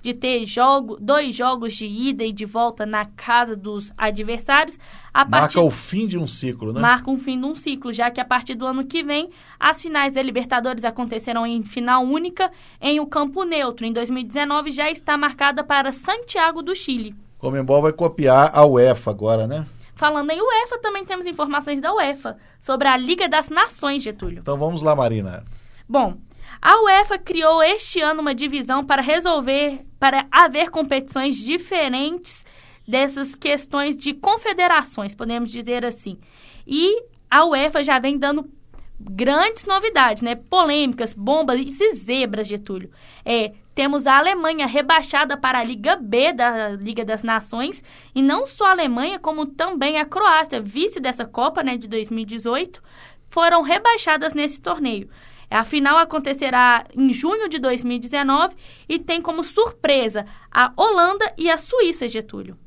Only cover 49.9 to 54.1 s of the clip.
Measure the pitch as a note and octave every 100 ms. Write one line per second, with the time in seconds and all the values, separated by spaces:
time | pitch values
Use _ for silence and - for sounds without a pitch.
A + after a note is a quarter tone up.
49.9 | D#4 D4+ F#4 G#4 D#4+ D#4 A3+ G#3 C#4+ G4
50.9 | F#4+ C4 B3 A3+ - C4+ E4 C4+ B3 G#3+
51.9 | A3+ G#3+ A3+ G#3+ A3+ A#3 B3+ F4+ - -
52.9 | - - - - - E4+ E4+ C#4+ F#4 A4+
53.9 | A#4 E4+